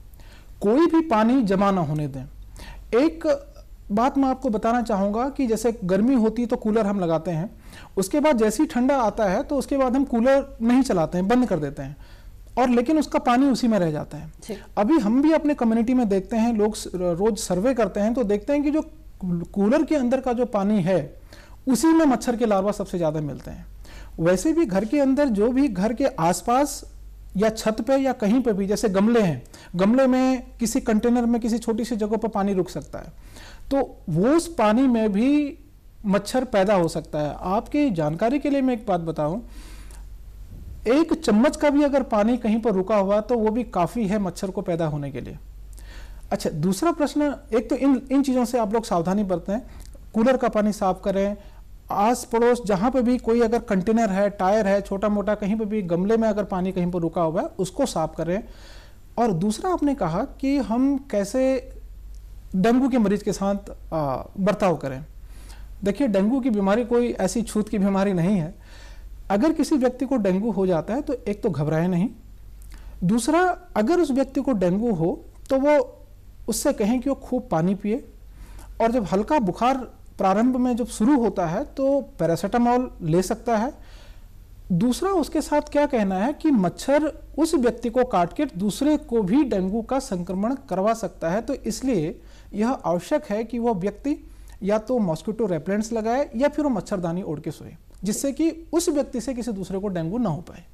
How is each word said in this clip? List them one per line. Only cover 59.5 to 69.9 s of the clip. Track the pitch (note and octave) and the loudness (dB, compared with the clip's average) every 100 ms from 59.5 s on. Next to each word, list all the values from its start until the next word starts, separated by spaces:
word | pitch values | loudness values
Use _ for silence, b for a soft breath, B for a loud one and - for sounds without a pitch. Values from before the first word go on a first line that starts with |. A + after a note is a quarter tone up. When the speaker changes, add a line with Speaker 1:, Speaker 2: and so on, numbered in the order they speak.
| G#3+ F#4 | 0 -2
Speaker 1:
आपने | E4+ D4 C4+ | 0 0 0
कहा | E3+ E3+ | -2 -2
कि | C4+ - C4+ C#4+ | -4 -4 -2 0
हम | G3+ A#3 C4+ C4+ - | 0 2 2 0 -2
कैसे | G#3 G3 C4 C4 C4 - - - - - - - - - F#3 | -2 0 0 2 0 -4 -14 -18 -16 -16 -16 -18 -18 -6 2
डेंगू | A3 B3 C4 | 4 4 4
के | B3+ | 4
मरीज | G3+ G3+ | 2 2
के | G#3 | -2
साथ, | F3+ G3 G3+ - - - | -2 0 -2 -6 -16 -6
आ, | E3 C#3+ B2+ - - | -4 -2 -4 -6 -2
बर्ताव | F#3+ G#3 G3 D3 | 0 2 2 2
करें। | C3+ C3 D#3+ - - B B B B - | -2 -8 -12 -16 -18 B B B B -6
देखिए, | G3 G3+ C#4 | -2 0 2
डेंगू | G3 G#3 C4+ | 2 2 2
की | B3+ | 2
बीमारी | G#3 G3 A3 A#3+ | 2 2 2 2
कोई | A#3+ A#3+ | 2 2
ऐसी | A#3 F#3+ A#3+ | 0 -2 -2
छूत | - G#3+ G3+ | -2 -2 -2
की | G#3+ | 0
बीमारी | G3 G3 G3+ | 2 2 2
नहीं | F3+ E3+ G3+ | 2 2 2
है। | D#3 - B B B B B - - | -2 -8 B B B B B -12 -2
अगर | G#3 D#4 | 2 2
किसी | D#4+ C4+ D4+ | 2 2 2
व्यक्ति | B3 | 2